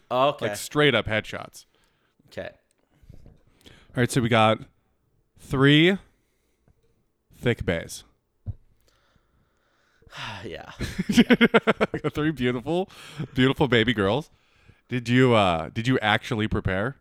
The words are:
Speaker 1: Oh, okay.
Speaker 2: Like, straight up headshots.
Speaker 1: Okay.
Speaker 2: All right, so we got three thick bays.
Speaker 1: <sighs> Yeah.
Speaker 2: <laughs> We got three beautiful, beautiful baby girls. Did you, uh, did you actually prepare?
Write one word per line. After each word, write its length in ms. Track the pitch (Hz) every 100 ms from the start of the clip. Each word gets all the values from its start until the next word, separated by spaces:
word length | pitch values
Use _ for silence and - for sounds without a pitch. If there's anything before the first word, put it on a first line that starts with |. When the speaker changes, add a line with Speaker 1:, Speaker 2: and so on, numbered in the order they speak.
| -
Speaker 1:
Oh, 180 | 123 139
okay. 180 | 139 117
Speaker 2:
Like, 80 | 104
straight 380 | - 147 147
up 100 | 117 101
headshots. 600 | 107 - - - - - _ _ _ _ _ _
Speaker 1:
Okay. 200 | - 90 - _ _ _ _ - - - - _ _ -
Speaker 2:
All 40 | - _ -
right, 140 | 120
so 120 | -
we 80 | 113
got 300 | 113 110 110 - _ _ _ _ _ _ _
three 600 | - 135 139 147 165 196 - _ _ _ _ _ _ _ _ _ _ _ _ _
thick 300 | 127 117 -
bays. 380 | 85 - - - _ _ _ -
Speaker 1:
<sighs> 2000 | - _ _ _ _ _ _ _ _ _ _ _ _ _ _ _ - 127 104
Yeah. 260 | 92 78 - -
Speaker 2:
<laughs> 320 | 123 - 180 - - - - 214 - 214 -
We 60 | 147
got 140 | 147
three 160 | - 151
beautiful, 580 | 147 123 123 120 175 190 - - - 147
beautiful 340 | - 127 139 147
baby 240 | 120 110
girls. 380 | 107 95 120 156 _ _ _ _ _ -
Did 200 | 123 117
you, 260 | 123 131
uh, 340 | 113 98 82 78
did 160 | 113 113
you 120 | 131
actually 480 | 107 107 - 113 107
prepare? 480 | 113 101 92 113 139